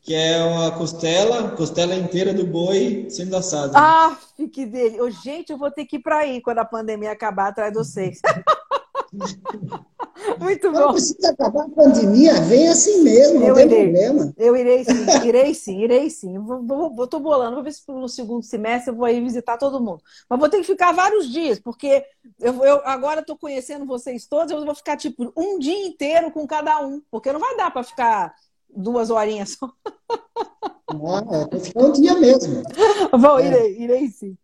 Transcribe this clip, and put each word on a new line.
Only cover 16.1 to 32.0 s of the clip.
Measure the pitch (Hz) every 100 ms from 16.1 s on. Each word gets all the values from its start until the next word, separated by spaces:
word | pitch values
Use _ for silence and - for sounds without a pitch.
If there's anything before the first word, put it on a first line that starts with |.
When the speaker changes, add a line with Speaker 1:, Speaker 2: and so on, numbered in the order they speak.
Speaker 2:
sim. | - 190 190
Vou, | 214 254 233
vou, | 277 330
vou, | 233 247
tô | 320
bolando, | 294 285 233
vou | 254
ver | 285
se | 294 -
no | 262 262
segundo | - 226 240
semestre | 233 226 214 247 247
eu | 233
vou | 240
aí | 240
visitar | 247 240 240 233
todo | 277 269
mundo. | 226 165 _ - _
Mas | 254
vou | 302
ter | 403
que |
ficar | 339 381 359
vários | 339 381 427 285
dias, | 262 320 202
porque | - 233 277 269 277 _ 240 _
eu, | 240 254
eu | 269 285
agora | 262 269 277 311
tô | 311 302
conhecendo | 311 269 254 285 277
vocês | 254 269 247 -
todos, | 294 330
eu | 302
vou | 302
ficar, | 294 - 294
tipo, | 302 - 240 -
um | 370 381
dia | 269 392 381
inteiro | - 285 330 330
com | 311 294
cada | 302 302 302
um, | 277 277 _
porque | 220 269
não | 294
vai | 480 480
dar | 359
pra | 262
ficar | 247 - 240 214 170 _ _ _ _
duas | 208 190 240 220
horinhas | 226 214 214 202 -
só. | 262
<laughs> | _ - _ _ 466 _ 466 - _ - - -
Speaker 3:
Não, | 151 156 190
é, | 220 165 147
tem | 180
que | -
ficar | 226
um | 269
dia | 285